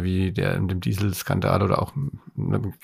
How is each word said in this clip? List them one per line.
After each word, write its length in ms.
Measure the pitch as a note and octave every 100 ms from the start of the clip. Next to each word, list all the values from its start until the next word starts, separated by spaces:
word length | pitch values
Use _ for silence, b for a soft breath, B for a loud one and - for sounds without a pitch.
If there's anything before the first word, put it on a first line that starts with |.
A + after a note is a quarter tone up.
wie 300 | F2+ F#2 F#2+
der, 280 | F#2+ F#2+ F2+
dem 220 | F#2+ F#2
Dieselskandal 800 | A2+ G2 G2+ F#2 - G2 F#2+ F#2
oder 180 | G2 -
auch, 140 | - C#3+ C#3 - - -
ne, 380 | - G#2 G2+ -